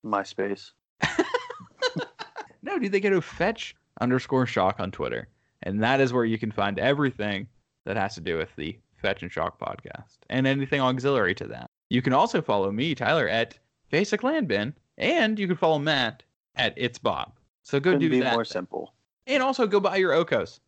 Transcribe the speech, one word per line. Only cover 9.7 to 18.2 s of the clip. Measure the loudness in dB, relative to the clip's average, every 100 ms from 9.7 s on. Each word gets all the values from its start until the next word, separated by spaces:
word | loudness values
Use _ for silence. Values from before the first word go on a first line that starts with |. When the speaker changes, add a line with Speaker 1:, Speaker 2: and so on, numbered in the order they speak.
| -10 -12 -18 -18 _ _
Speaker 2:
and | 0 0
anything | 0 0 0
auxiliary | 2 2 2 2 2
to | 0 -6
that. | -12 -14 _ _
You | 0
can | 4
also | 4 4 0
follow | 0 0 0
me, | 0 -2
Tyler, | 0 0 2 2
at | 0 -2 -6 _ _ _
Basic | 0 0 0
Land | 0 0 0
Bin, | 0 -2 -6 _ -4
and | 0 2 2 0
you | -2
can | 2
follow | 2 2
Matt | 2 0 0 -4 -20 _ _
at | -2 -2 0
It's | -4 -2
Bob. | -2 -2 -6 -12 _ _
So | -2 0
go | 4
Speaker 1:
Couldn't | 4
Speaker 2:
do | 4
Speaker 1:
be | 2